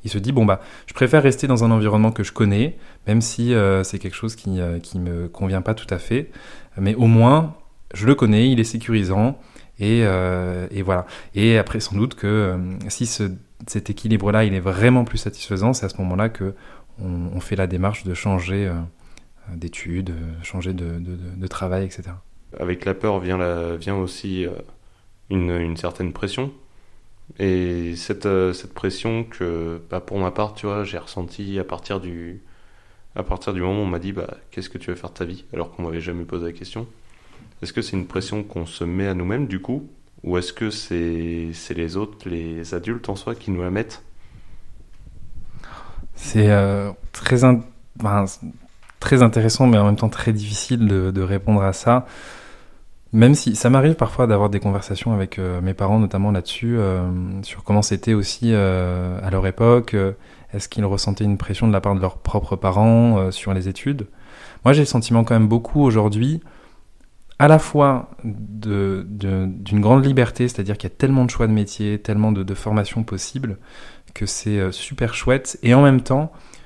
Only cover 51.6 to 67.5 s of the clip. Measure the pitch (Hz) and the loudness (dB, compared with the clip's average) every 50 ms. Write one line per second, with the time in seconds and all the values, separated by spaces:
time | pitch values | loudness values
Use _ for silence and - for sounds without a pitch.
51.6 | 98 98 95 - - 120 120 127 127 - - - - - - - - - - - | 4 2 0 0 2 4 4 4 2 -2 -10 -20 -20 -20 -20 -20 -20 -20 -20 -20
52.6 | - - - - - - - - - - - 110 113 127 147 143 - - 104 - | -20 -20 -20 -20 -20 -20 -20 -20 -10 0 4 8 8 8 8 6 4 0 -2 2
53.6 | - 120 131 135 135 156 165 - 123 107 - - 127 113 107 98 104 101 101 98 | 4 4 6 6 6 4 4 2 0 -2 2 2 2 4 4 4 4 2 2 0
54.6 | - 104 98 98 - - 98 - - 117 113 101 95 92 - - 95 90 90 90 | 0 0 0 -2 -2 -4 -8 -4 -2 -2 0 0 -2 -4 -4 -6 -4 -4 -2 -2
55.6 | 87 95 92 - 104 95 104 110 107 95 - 95 98 104 104 92 87 - - - | -2 -2 -2 0 0 2 4 4 2 2 2 0 2 2 2 0 -2 -4 -8 -4
56.6 | - 117 120 117 104 95 92 92 90 90 90 90 90 92 95 95 101 - - - | -2 -2 0 0 0 0 0 0 -2 -2 -2 -4 -4 -6 -6 -8 -10 -10 -12 -10
57.6 | - - 104 107 104 - 101 95 - 120 110 104 98 - - - 123 117 113 104 | -2 0 2 2 2 2 -2 -2 0 2 2 2 0 -2 -4 -2 0 2 4 4
58.6 | 98 95 92 92 90 90 90 90 90 90 90 92 95 95 92 95 101 95 92 - | 4 2 2 2 0 0 -2 -2 -2 -4 -4 -4 -2 0 0 2 0 0 2 4
59.6 | 113 117 120 123 117 - - 104 98 98 95 - - - - - - - - 101 | 6 6 6 6 4 2 0 0 0 0 -2 -6 -12 -20 -20 -20 -16 -10 -8 -8
60.6 | - - - - 104 98 98 98 - 104 101 - 110 104 101 95 - - 101 - | -8 -6 -2 -2 0 0 0 0 0 -2 0 0 2 0 0 0 -2 -4 -2 2
61.6 | 117 113 104 98 95 101 101 95 92 92 - - - - - 104 - - 98 90 | 2 4 4 4 2 2 2 2 0 -2 -2 -4 -4 -2 0 0 0 -2 -4 -2
62.6 | - 95 92 101 107 113 113 117 117 120 113 98 95 92 92 - - 101 95 95 | 0 2 4 4 6 6 8 6 6 6 4 4 2 0 -2 -4 -4 -2 -2 0
63.6 | 90 98 95 - - 139 147 135 104 - - - - - - - - - - - | -2 -2 -6 -4 -4 -4 -4 -2 -6 -10 -12 -18 -20 -20 -20 -20 -20 -20 -18 0
64.6 | - 123 139 151 147 - - 123 113 - 120 117 113 - 120 113 110 104 113 117 | 4 4 6 6 4 4 2 0 2 4 4 4 4 4 4 4 6 4 4 2
65.6 | 117 - - 147 143 131 110 110 104 107 101 107 120 139 156 160 - - - - | 0 0 2 4 4 4 4 4 2 2 2 2 0 0 -2 -4 -6 -12 -20 -20
66.6 | - - - - - - - - - - _ - - - - - 139 147 | -20 -20 -20 -20 -20 -20 -20 -20 -20 -20 _ -20 -20 -16 2 6 8 8